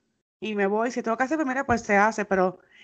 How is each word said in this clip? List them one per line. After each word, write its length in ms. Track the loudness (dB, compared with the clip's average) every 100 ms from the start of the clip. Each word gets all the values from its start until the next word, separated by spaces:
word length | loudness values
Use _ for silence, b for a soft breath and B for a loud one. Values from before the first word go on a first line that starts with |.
| _ _ _ -12
Y 140 | -6
me 120 | -2 0
voy, 240 | 0 -2
si 120 | -4
tengo 140 | -4 -2
que 60 |
hacer, 120 | -2 -2
pues 100 | -2
mira, 200 | -2 -2
pues 160 | -2
se 140 | 2 4
hace, 260 | 4 0
pero, 360 | 0 2 2 -2 b b